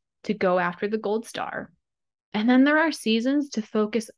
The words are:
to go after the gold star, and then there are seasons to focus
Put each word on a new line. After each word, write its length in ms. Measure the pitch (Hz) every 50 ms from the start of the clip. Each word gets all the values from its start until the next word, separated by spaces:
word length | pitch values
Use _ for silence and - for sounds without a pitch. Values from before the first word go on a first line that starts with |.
| _ _ _ _ -
to 100 | - 202
go 240 | - 196 185 180 180
after 280 | 175 175 175 - 208
the 120 | 208 220 220
gold 280 | - 196 214 226 226
star, 460 | - - - - - - - - - _ _ _ _ _ _ _ _ _ _ _ _ -
and 140 | 214 214 247
then 160 | 254 254 269
there 140 | 294 302 311
are 140 | 330 320
seasons 580 | - - - 220 220 226 233 262 277 294 285 -
to 120 | - 220
focus 480 | 214 - - 214 214 214 226 226 220 - -